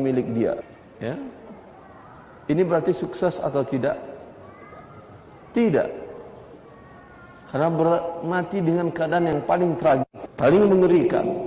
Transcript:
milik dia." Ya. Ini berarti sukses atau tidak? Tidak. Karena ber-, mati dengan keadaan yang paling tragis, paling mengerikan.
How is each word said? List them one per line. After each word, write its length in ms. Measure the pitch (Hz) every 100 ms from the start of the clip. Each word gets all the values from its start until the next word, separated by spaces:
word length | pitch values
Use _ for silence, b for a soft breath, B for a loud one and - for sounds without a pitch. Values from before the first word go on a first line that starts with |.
milik 260 | 135 127 -
dia." 260 | 113 104 - - - - -
Ya. 160 | 113 208 269 - - - - - - - - - - - -
Ini 160 | 151 180
berarti 240 | 165 185
sukses 480 | 180 175 - 180 -
atau 240 | - 139
tidak? 460 | 127 135 135 - - - - - - - - - - - - - - - -
Tidak. 380 | 233 233 139 - - - - - - - - - - - - - - - - -
Karena 160 | 131 165
ber-, 560 | 160 160 170 170 170
mati 400 | 165 180 175 196
dengan 320 | 165 170 170
keadaan 320 | - 160 175 170
yang 140 | 151
paling 320 | - 175 175
tragis, 560 | 147 160 135 - - - -
paling 320 | 131 180 208
mengerikan. 560 | 190 180 175 - - - -